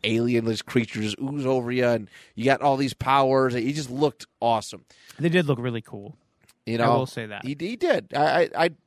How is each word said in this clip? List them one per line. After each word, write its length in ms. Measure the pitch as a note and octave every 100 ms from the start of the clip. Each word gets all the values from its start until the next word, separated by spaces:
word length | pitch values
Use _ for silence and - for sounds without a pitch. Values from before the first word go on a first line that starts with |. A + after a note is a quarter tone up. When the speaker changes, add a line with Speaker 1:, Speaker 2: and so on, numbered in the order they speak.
Speaker 1:
alien, 400 | A2 A2+ A#2+ A#2+
this 180 | A2+ G#2+
creature 400 | - B2 A2 G#2+
just 140 | G#2+ G2+
ooze 240 | C3+ D3
over 280 | C3 C3 A#2+
you, 120 | B2+
and 240 | A#2+ A#2 G#2 - - -
you 80 |
got 180 | B2+ C3+
all 140 | C#3+ C3+
these 180 | C3+
powers?" 580 | - B2+ C#3 C3+ C3+ C3
He 200 | B2 A#2+
just 180 | D3 C3
looked 380 | C3 D3 - - -
awesome. 440 | A#2 A2 - G2+ _ _ - -
Speaker 2:
They 100 | E3
did 180 | F3+ C#3+
look 120 | A#2+
really 240 | B2 A#2
cool. 340 | - G2+ G2+ - _ _ _ _ -
Speaker 1:
You 80 |
Speaker 2:
I 120 | A2+ A#2
Speaker 1:
know, 120 | A#2
Speaker 2:
will 80 | B2+
say 200 | - G#2+
that. 180 | G2+
Speaker 1:
he, 120 | B2 C#3+
he 160 | F3+
did. 400 | A#3+ F4 A3+ -
I, 340 | C3+ D3+ D#3+ E3+
I, 100 | - E3+
I, 40 | D3+